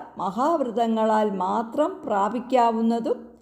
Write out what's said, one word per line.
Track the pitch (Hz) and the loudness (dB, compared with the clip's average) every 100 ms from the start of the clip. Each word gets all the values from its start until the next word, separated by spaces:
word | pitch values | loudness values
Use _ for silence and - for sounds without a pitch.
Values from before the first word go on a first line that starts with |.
| - - | -4 -6
മഹാവ്രതങ്ങളാൽ | 180 190 285 339 254 214 233 226 220 214 214 | -6 0 0 2 0 0 0 2 2 2 2
മാത്രം | 196 180 208 233 254 320 381 - | 0 -2 -2 -4 -2 -2 -2 -4
പ്രാപിക്കാവുന്നതും | 208 202 233 247 254 233 226 226 233 233 - - - | 0 0 -2 0 4 4 2 0 0 -2 -4 -6 -20